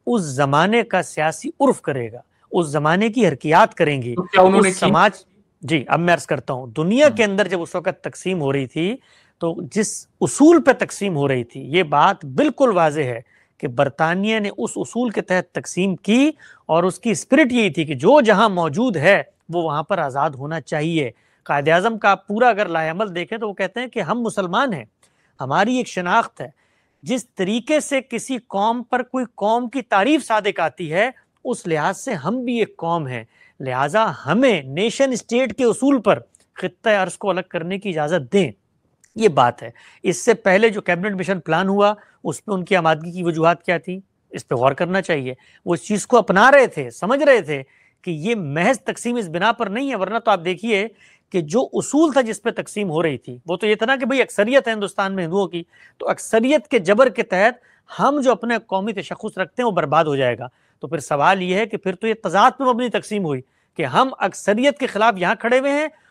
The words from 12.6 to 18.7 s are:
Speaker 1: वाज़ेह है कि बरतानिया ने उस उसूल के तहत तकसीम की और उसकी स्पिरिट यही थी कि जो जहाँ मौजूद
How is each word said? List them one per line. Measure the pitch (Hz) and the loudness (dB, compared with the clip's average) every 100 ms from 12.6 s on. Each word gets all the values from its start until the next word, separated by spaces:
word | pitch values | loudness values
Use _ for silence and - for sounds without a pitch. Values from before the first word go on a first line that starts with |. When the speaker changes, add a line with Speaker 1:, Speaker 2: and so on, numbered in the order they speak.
| 254 | 2
Speaker 1:
वाज़ेह | 180 160 147 131 | 4 2 0 -4
है | 117 - _ _ - | -6 -12 _ _ -10
कि | 147 | -6
बरतानिया | 120 139 - 160 180 208 220 | 0 0 0 -2 0 0 -2
ने | 202 | -4
उस | - 240 294 | -4 -6 -6
उसूल | 262 233 247 | -6 -4 -4
के | 202 | -4
तहत | - 185 175 | -2 -2 -2
तकसीम | - - - 196 180 | -8 -8 -2 -2 -2
की | - 240 294 - - - - | 0 2 2 0 -14 -12 -2
और | 160 180 | 0 0
उसकी | 175 233 | -2 -4
स्पिरिट | 196 - 285 269 | -4 2 2 4
यही | 247 202 | 2 0
थी | 160 | 0
कि | 151 135 | -4 0
जो | 170 302 | 6 6
जहाँ | 220 196 226 | 6 4 4
मौजूद | 180 165 | 0 -2